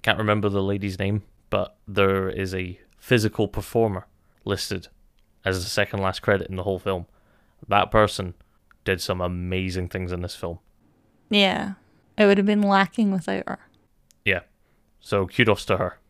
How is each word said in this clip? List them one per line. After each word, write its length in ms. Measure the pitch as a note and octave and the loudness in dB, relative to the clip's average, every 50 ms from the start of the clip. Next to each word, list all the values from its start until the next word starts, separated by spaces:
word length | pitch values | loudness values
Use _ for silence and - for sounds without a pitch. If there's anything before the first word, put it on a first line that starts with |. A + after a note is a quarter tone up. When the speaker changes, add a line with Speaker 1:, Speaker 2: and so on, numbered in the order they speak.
| - | 2
Speaker 1:
Can't 160 | - G2+ - | 0 0 2
remember 300 | A2 G#2+ G#2 G#2+ G2+ G2+ | 2 2 2 2 2 0
the 140 | G2 G2+ F#2+ | 0 0 0
lady's 360 | G2 G2+ G2 G2 G2 F#2 F2+ | 0 -2 -2 -4 -6 -4 -4
name, 240 | G2+ G2 G#2 G#2 - _ _ _ _ _ | -2 -2 -2 -4 -6 _ _ _ _ _
but 260 | - G2 F#2 - _ _ _ | -2 -2 -2 -4 _ _ _
there 420 | - G2 G2+ G2 F#2+ F#2+ F#2+ F#2+ F#2 | -4 0 2 2 4 2 0 -2 -4
is 240 | - - F#2+ F#2 F#2 | -4 -6 -6 -6 -6
a 260 | F#2 F#2 F2+ F#2 - _ _ _ | -6 -8 -8 -10 -16 _ _ _
physical 500 | _ - - B2+ A#2 G#2+ G#2+ - - G#2+ | _ -2 2 2 2 2 0 0 0 -2
performer 600 | G2+ - - G2 - - A#2 A2+ A2 F#2+ F#2 - _ _ _ _ _ _ _ _ | 0 -2 -8 -8 -2 0 0 2 2 0 -6 -10 _ _ _ _ _ _ _ _
listed 420 | G2 G2+ - - - G#2 F#2 - - _ _ _ _ _ _ _ _ _ _ _ | -4 -4 -4 -4 -8 -8 -8 -8 -14 _ _ _ _ _ _ _ _ _ _ _
as 200 | G2 F#2 F#2 F2 | -2 -2 -2 -4
the 60 | - | -4
second 300 | - - G2+ - - G2+ | -2 -2 -2 -2 -2 -2
last 220 | F#2+ F#2+ F#2 - | -2 -2 -4 -2
credit 280 | - - G2+ F#2+ F2 - | 0 2 2 2 0 -4
in 60 | F#2+ | -6
the 80 | F#2 F2 | -4 -2
whole 160 | G2 F#2+ F2+ | -2 -4 -2
film. 280 | - G2+ F#2+ F2+ E2+ _ _ _ _ _ _ _ _ _ _ _ - | -2 -4 -4 -4 -6 _ _ _ _ _ _ _ _ _ _ _ -4
That 240 | - G2 G#2 F#2+ - | 2 2 2 2 4
person 440 | - A2 G#2+ G2 - - F#2+ F2+ - _ - _ _ _ _ _ _ _ _ | 4 4 4 4 2 -6 -8 -8 -10 _ -20 _ _ _ _ _ _ _ _
did 180 | G#2 F#2+ F2 | -2 -2 -2
some 200 | - - F#2+ F2+ | -2 -4 -4 -2
amazing 680 | F2+ F2+ F2+ F2 F2+ F2+ F#2 F#2 F#2 F#2 F2 F#2 F2+ F2 | -2 -4 -4 -4 -4 -4 -2 -2 -2 -4 -4 -4 -6 -6
things 220 | - F#2+ F#2 F2+ | -6 -6 -6 -6
in 100 | F2+ F2 | -6 -6
this 140 | F2 F2 - | -6 -10 -8
film. 240 | - - E2+ E2+ - _ _ _ _ _ _ _ _ _ _ _ _ _ _ | -8 -8 -8 -8 -10 _ _ _ _ _ _ _ _ _ _ _ _ _ _
Speaker 2:
Yeah, 440 | G#3+ G#3 G3 F#3+ F#3 G3 G3 G3 F#3+ _ _ _ _ _ _ _ _ | 4 4 4 4 2 -2 -4 -6 -10 _ _ _ _ _ _ _ _
it 80 | - G#3+ | 4 6
would 120 | G3+ G3+ | 6 6
have 80 | G#3 G3 | 4 4
been 160 | G#3 G#3 G#3 | 2 2 2
lacking 500 | G#3 G3 G3 F#3+ G3 F#3+ - - A3 G3+ | 2 4 4 2 2 0 0 0 0 0
without 360 | F#3+ F#3 - - G3 F#3+ - | 0 -2 -4 -4 -6 -4 -4
her. 120 | - - - - _ _ _ _ _ _ _ _ _ _ _ _ | -8 -10 -10 -12 _ _ _ _ _ _ _ _ _ _ _ _
Speaker 1:
Yeah, 160 | G#2 F#2 F2 - _ _ _ _ _ _ _ _ _ _ _ | 0 0 0 -4 _ _ _ _ _ _ _ _ _ _ _
so 280 | - - G#2+ G2+ F#2+ | -6 -2 0 0 0
kudos 380 | F2+ - - A#2+ A2 G2+ - - | 0 2 4 4 4 4 2 0
to 120 | - A2 | -2 0
her. 200 | - - F2+ - _ _ | 0 0 -4 -6 _ _